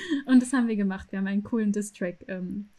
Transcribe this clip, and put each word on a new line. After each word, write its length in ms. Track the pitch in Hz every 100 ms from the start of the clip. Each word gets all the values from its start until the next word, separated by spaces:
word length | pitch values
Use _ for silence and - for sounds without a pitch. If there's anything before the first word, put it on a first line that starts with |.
| 359 285 277
Und 160 | 254
das 100 | 247
haben 160 | 269 233
wir 80 | 208
gemacht. 340 | 202 190 -
Wir 80 | 196
haben 80 | 196
einen 160 | 196
coolen 300 | 208 226 208
Diss-Track, 520 | 202 208 - 180 175 -
ähm, 420 | 185 180 202 208